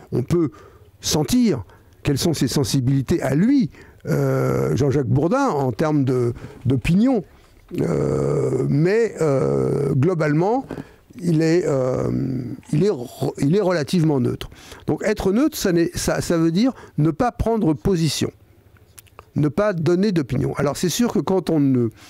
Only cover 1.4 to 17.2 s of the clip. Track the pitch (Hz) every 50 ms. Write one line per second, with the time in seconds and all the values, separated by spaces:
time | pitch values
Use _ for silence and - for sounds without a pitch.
1.4 | 247 220 160 120 98 - - - - _ - - - - 143 123 - 175 - -
2.4 | 147 123 - 156 135 - - 139 123 123 139 135 131 - 180 - - 131 139 147
3.4 | 185 233 285 277 226 135 - - - - - - - - 165 147 139 135 131 131
4.4 | 131 131 131 - 135 135 - 110 139 143 120 147 139 113 123 139 143 170 214 269
5.4 | 285 254 170 143 135 131 120 - 160 156 156 147 139 127 131 127 123 120 120 -
6.4 | - - - - - 117 135 131 - - 165 196 226 262 269 214 156 - - -
7.4 | - - - - - - - - - 165 165 - - 147 143 - 139 139 143 147
8.4 | 135 131 131 - 139 139 143 139 156 180 202 226 233 202 - - 160 156 139 131
9.4 | - 139 139 139 131 131 - - 143 143 - 131 127 175 185 160 160 151 147 156
10.4 | 175 196 233 269 262 - - - - - - - _ _ - - 180 175 165 151
11.4 | 160 160 160 180 - - 147 135 127 127 127 127 127 120 123 123 135 135 131 127
12.4 | 120 120 117 - - - - 147 180 208 196 131 120 113 - - - 139 - -
13.4 | 143 143 165 202 208 175 185 165 143 - - 175 156 160 147 135 123 107 98 -
14.4 | - - - - - - - - - - 147 - - 202 214 - - 190 185 226
15.4 | 285 320 - - - 202 170 170 170 165 - - - - 156 156 143 - 180 165
16.4 | 165 165 165 185 233 269 - - - - - - 151 160 151 -